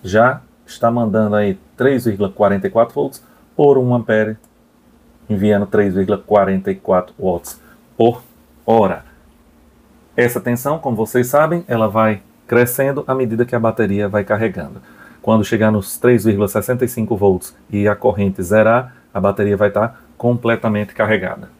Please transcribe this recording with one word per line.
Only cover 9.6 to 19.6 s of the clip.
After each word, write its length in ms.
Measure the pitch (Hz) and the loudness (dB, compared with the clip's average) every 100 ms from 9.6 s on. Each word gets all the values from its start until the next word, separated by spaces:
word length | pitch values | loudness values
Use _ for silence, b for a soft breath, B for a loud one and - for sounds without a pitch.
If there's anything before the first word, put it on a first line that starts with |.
| _ _ _ _ _ - | _ _ _ _ _ -2
Essa 240 | 120 120 | 0 0
tensão, 400 | 120 120 143 156 | -4 -4 -4 -4
como 160 | 135 110 | -4 -4
vocês 320 | 110 123 123 | 0 0 2
sabem, 380 | 147 156 170 170 | 2 2 -2 -2
ela 220 | 117 107 | -2 0
vai 320 | 107 110 101 _ _ - | 2 0 0 _ _ 0
crescendo 560 | 120 120 - 135 139 135 | 2 2 0 -2 -2 -4
à 60 | |
medida 300 | 131 120 113 | -2 -2 -2
que 120 | 120 120 | -2 0
a 40 | |
bateria 480 | 113 107 104 101 101 | -2 0 -2 0 -2
vai 160 | 104 | -4
carregando. 580 | 98 107 110 92 73 - B B B B | -2 -2 -2 -4 -12 -16 B B B B
Quando 220 | - 110 | 0 0
chegar 280 | 104 110 107 | 2 0 2
nos 260 | 107 95 - | 0 -4 0
três 260 | 123 120 | 2 4
vírgula 240 | 107 101 101 | 2 0 0
sessenta 380 | 107 101 127 123 | -2 -4 -2 -4
e 20 | |
cinco 300 | - 107 104 | -4 -4 0
volts 360 | 101 90 - _ _ | 0 0 -6 _ _
e 200 | 104 104 | -2 0
a 60 | 104 | 0
corrente 460 | - 98 101 95 | -2 0 -2 -2
zerar, 540 | 87 110 110 120 123 B B | 0 2 4 2 -2 B B
a 60 | 101 | -4
bateria 380 | 98 98 101 | -2 0 -2
vai 100 | 98 | 2